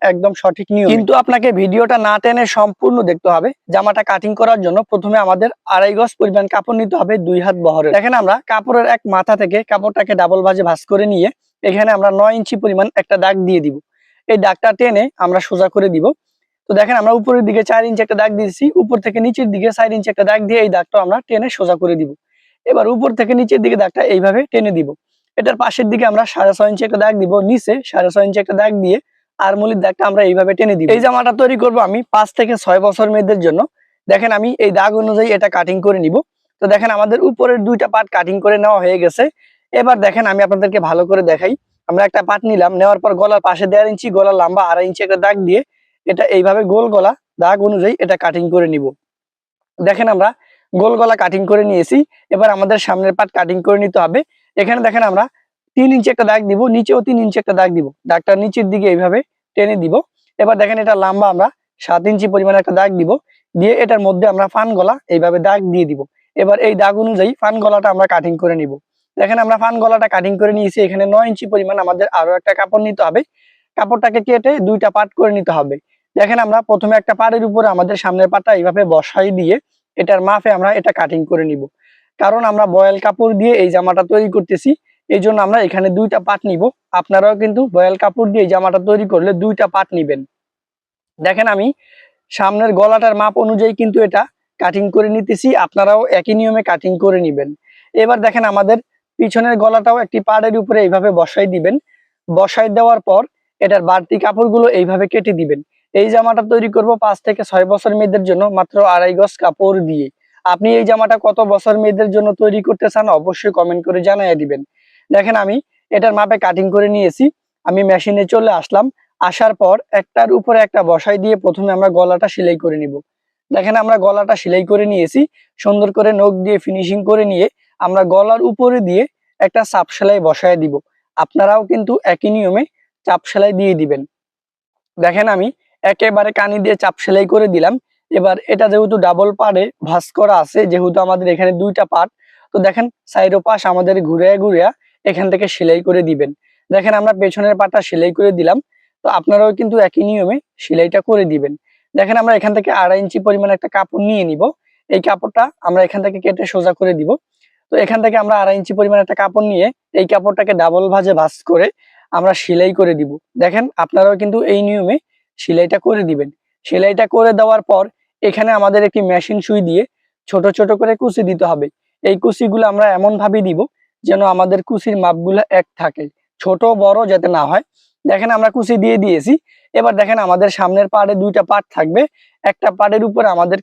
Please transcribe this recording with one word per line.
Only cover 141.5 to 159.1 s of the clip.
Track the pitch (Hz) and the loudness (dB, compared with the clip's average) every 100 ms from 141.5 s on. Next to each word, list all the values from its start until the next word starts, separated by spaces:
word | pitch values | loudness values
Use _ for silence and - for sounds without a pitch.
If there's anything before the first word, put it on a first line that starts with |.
দুইটা | 175 202 190 196 | 0 -2 -2 -2
পার্ট, | 170 185 _ _ _ _ | 0 -2 _ _ _ _
তো | 196 | -2
দেখেন, | 190 214 240 - _ | 0 0 -4 -8 _
চাইরো | - 190 196 | 0 2 2
পাশ | 220 214 190 | 0 0 0
আমাদের | 180 180 190 | 0 0 0
ঘুরে | 160 165 185 202 | -2 0 2 2
ঘুরে | 208 170 190 - _ _ | 2 2 0 -2 _ _
এখান | 202 175 190 | -6 -2 -2
থেকে | 185 196 | -2 -4
সেলাই | - 165 170 | -2 0 2
করে | 180 180 | 2 0
দিবেন। | 160 147 143 147 _ _ - | 0 -2 -4 -6 _ _ -4
দেখেন, | 196 202 | -2 0
আমরা | 214 214 | 0 0
পেছনের | 190 196 208 208 196 | 0 -2 0 0 0
পাটটা | 196 208 | 0 -2
সেলাই | - 170 175 | -2 -2 -2
করে | 170 202 | 2 0
দিলাম, | 175 165 233 - _ _ _ | 2 0 0 -4 _ _ _
তো | - | -4
আপনারাও | 185 - 202 214 | -2 0 2 2
কিন্তু | 196 226 226 | 0 -2 0
একই | 185 - | 2 0
নিয়মে | 202 214 185 277 - - | -2 -2 -2 -4 -8 -16
সেলাইটা | - 165 170 196 | -4 0 0 0
করে | - 214 | 0 0
দিবেন। | 175 151 143 147 _ _ _ | 0 -2 -4 -8 _ _ _
দেখেন, | - 196 226 | -2 0 0
আমরা | 226 214 | 2 2
এখান | 208 | 0
থেকে | 208 196 | -2 0
আড়াই | 202 180 190 | 0 2 0
ইঞ্চি | 196 214 | -2 -2
পরিমাণ | 202 202 196 | -2 0 0
একটা | 190 - | -2 -2
কাপড় | 196 190 202 208 | -4 -4 -4 -2
নিয়ে | 208 | -2
নিব। | 170 151 240 - _ _ - | -2 -2 -2 -4 _ _ -4
এই | 285 | -2
কাপড়টা | 320 190 208 226 262 - | -2 -4 -2 -2 -2 -4
আমরা | 175 180 | -2 0
এখান | 180 202 | 0 -2
থেকে | 196 190 | -6 -4
কেটে | 190 185 190 | -4 -4 -4
সোজা | 190 175 | -2 -2
করে | 170 185 | 0 -2
দিব। | 165 151 285 _ _ _ _ _ | 0 -2 -4 _ _ _ _ _
তো | - | -2
এখান | 202 220 | -2 0
থেকে | 226 220 | 0 0
আমরা | 208 208 | 0 0
আড়াই | 190 196 | 0 -2
ইঞ্চি | 180 | -2
পরিমাণ | 196 202 202 | -2 2 2
একটা | 190 | 0